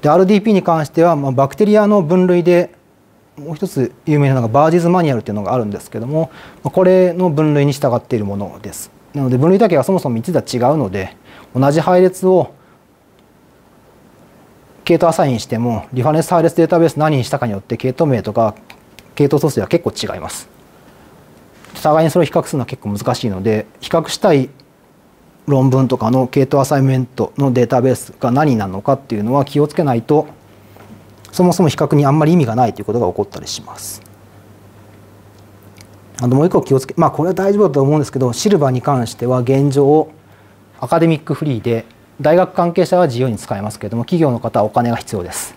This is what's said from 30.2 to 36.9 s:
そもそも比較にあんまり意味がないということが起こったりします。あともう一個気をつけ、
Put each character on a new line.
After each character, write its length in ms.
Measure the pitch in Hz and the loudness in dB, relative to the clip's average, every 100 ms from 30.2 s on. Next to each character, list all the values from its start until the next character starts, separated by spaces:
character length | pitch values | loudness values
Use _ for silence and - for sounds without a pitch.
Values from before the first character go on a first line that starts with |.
| 156 - _ - - - - - - - - | 0 -10 _ -20 -20 -20 -20 -20 -20 -20 -20
そ 120 | - | 0
も 80 | 180 | 0
そ 100 | 170 | 2
も 80 | 170 | 0
比 60 | - | 0
較 180 | 147 147 | 0 2
に 100 | 143 | 2
あ 40 | |
ん 80 | 147 | 2
ま 80 | 156 | 4
り 80 | |
意 40 | 175 | 2
味 80 | 127 | 2
が 100 | 113 | 0
な 100 | 120 | -2
い 80 | |
と 80 | 98 | -2
い 20 | |
う 20 | 104 | -4
こ 80 | |
と 60 | 110 | -2
が 80 | 101 | -2
起 60 | |
こ 100 | 90 | -2
っ 20 | 101 | -6
た 140 | 95 | -6
り 80 | - | -14
し 140 | - | -14
ま 160 | - - | -14 -18
す。 240 | - - - - - - - - - - - - - - - - - - - - - - - - | -16 -18 -20 -20 -20 -20 -20 -20 -20 -20 -20 -20 -20 -20 -20 -20 -20 -20 -20 -20 -20 -20 -20 -6
あ 40 | |
と 60 | 123 | 0
も 140 | 131 | 2
う 20 | 165 | 2
一 60 | |
個 100 | 139 | 0
気 120 | - | 2
を 60 | 135 | 0
つ 80 | |
け、 60 | 131 | 0